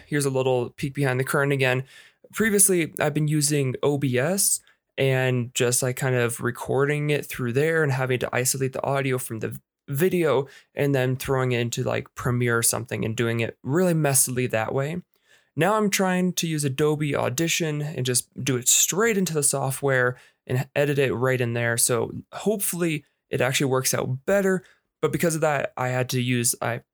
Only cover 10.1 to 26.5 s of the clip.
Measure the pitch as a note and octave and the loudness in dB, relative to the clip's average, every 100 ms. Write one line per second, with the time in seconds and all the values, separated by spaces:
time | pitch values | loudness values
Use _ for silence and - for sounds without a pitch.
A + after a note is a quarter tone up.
10.1 | F3 D#3+ B2 C#3 - _ - C#3+ C#3 B2+ | 2 2 2 0 -8 _ -2 0 2 2
11.1 | B2+ - C3 B2+ A#2+ A#2+ B2 A#2+ A2+ A#2+ | 0 -2 0 0 0 -2 -4 -4 -4 -6
12.1 | - C3 B2 B2 A#2 A2+ A#2+ A#2 A2+ A#2 | -6 -2 0 2 2 2 -2 -4 -4 -2
13.1 | A2 A#2 A2+ A2+ - - D#3 F#3 D#3+ D3 | 0 0 0 -2 -4 -2 2 2 2 2
14.1 | C3+ - B2 B2+ A2 A2 C3+ C#3 F3 - | 2 0 0 0 0 -2 -2 -4 -6 -12
15.1 | _ _ _ _ - E3+ G#3+ G#3 G3 F#3 | _ _ _ _ 0 2 2 2 2 2
16.1 | F3+ F3+ E3+ E3+ D#3 C#3+ C3 D3+ D3+ D3+ | 2 0 0 -2 -2 -2 2 2 2 0
17.1 | B2 A#2 B2 E3 - D#3+ D3 D3 D3 B2+ | 0 0 0 0 0 -2 -2 -4 -4 -2
18.1 | B2 - - B2+ B2 A#2 - - E3 A#3 | -2 -2 -4 -2 0 2 2 2 2 2
19.1 | G3+ F3+ D#3 C#3 C#3 C3+ C3+ C#3 C3 B2 | 2 0 0 0 0 -2 -2 0 2 2
20.1 | B2+ - _ - B2+ C3+ - C#3+ C#3+ C3 | -2 -12 _ -4 -4 -2 0 2 2 0
21.1 | G#2 C3 B2+ A#2+ A#2 A#2 A#2 - A#2+ A2+ | 2 0 2 0 0 0 0 2 0 -2
22.1 | - - - G3 G#3+ - F3 E3+ D3+ - | -6 -14 -6 -2 -2 -2 -2 -2 -2 -8
23.1 | _ _ C3 B2 C3+ C#3 C3 B2+ B2 - | _ _ -2 0 0 0 0 0 -2 -2
24.1 | B2+ - G3 F#3+ F#3 - _ _ _ D#3 | -4 0 2 2 0 -4 _ _ _ -4
25.1 | C#3+ F3 D#3+ D#3 C#3 - - B2+ B2+ B2 | 0 0 0 0 0 -4 -4 -2 -2 -2
26.1 | B2+ B2 B2 A#2 | -2 0 0 0